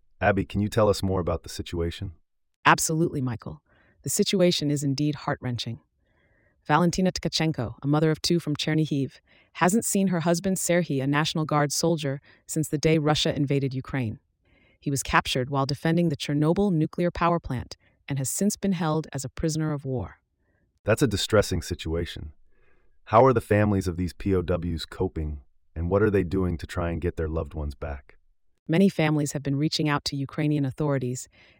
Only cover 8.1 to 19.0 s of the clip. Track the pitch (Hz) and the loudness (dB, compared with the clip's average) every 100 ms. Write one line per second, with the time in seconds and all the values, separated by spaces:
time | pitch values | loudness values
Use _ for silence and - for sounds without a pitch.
8.1 | 156 - 170 - 147 - 156 151 143 135 | 2 0 0 0 -4 -2 0 0 -2 -4
9.1 | - _ _ _ - 175 220 - 196 196 | -8 _ _ _ 0 2 2 0 0 2
10.1 | 175 170 170 196 180 - 175 160 135 135 | 2 2 0 0 -2 0 0 2 0 2
11.1 | 147 156 160 151 151 147 - 165 165 147 | 2 0 -2 0 0 0 0 0 0 -2
12.1 | 139 - - - 160 151 151 156 160 147 | -6 -10 -20 -8 -4 -2 0 2 2 2
13.1 | 151 160 147 143 139 135 131 - 139 113 | 2 0 0 0 0 -2 -4 -6 -4 -4
14.1 | - _ _ _ _ _ _ - 139 - | -6 _ _ _ _ _ _ -4 -4 2
15.1 | 160 - 135 127 139 135 139 165 170 170 | 2 2 -2 -2 0 0 0 0 2 2
16.1 | 143 - 147 151 180 208 160 160 - 175 | 0 -2 0 2 2 2 2 0 -2 -4
17.1 | - 170 170 - 127 - - _ _ - | 0 0 0 -2 -8 -8 -14 _ _ -8
18.1 | 135 131 - 202 - 196 175 160 156 | -6 -4 -2 0 0 -2 0 0 -2